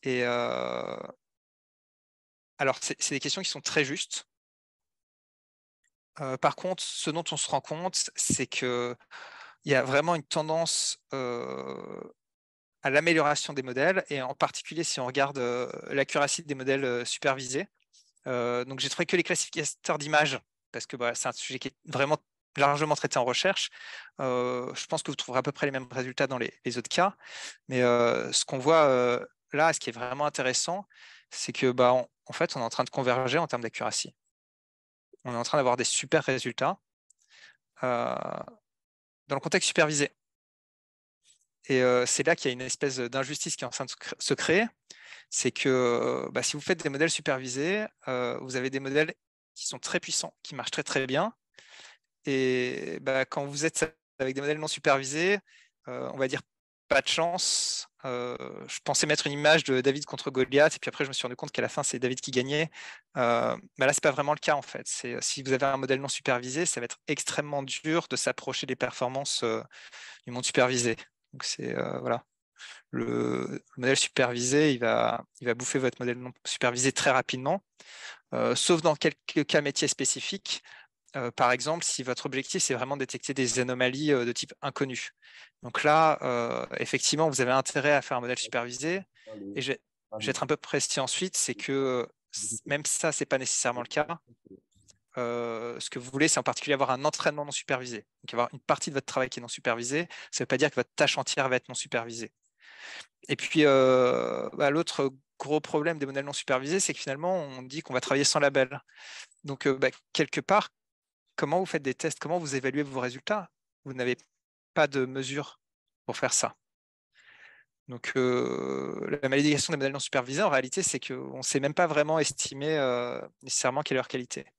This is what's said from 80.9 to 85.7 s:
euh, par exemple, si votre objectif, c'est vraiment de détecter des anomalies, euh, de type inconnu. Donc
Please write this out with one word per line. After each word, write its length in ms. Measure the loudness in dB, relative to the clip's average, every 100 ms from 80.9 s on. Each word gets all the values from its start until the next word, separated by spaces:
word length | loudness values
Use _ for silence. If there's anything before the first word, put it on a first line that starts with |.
| _ _ -6
euh, 140 | -6
par 220 | 4 4
exemple, 320 | 4 0 -2
si 180 | -2 -4
votre 240 | -4 -4 -2
objectif, 360 | -4 -4 -2
c'est 120 | 0
vraiment 220 | 0 -2 -2
de 40 |
détecter 340 | -4 -6 -6
des 240 | 0 2 2
anomalies, 540 | 0 2 2 2 2
euh, 120 | 4
de 80 | 2
type 220 | -2 -6 -6
inconnu. 480 | -8 -2 -2 -2 -10 _ -20 -20 -20 _
Donc 220 | -8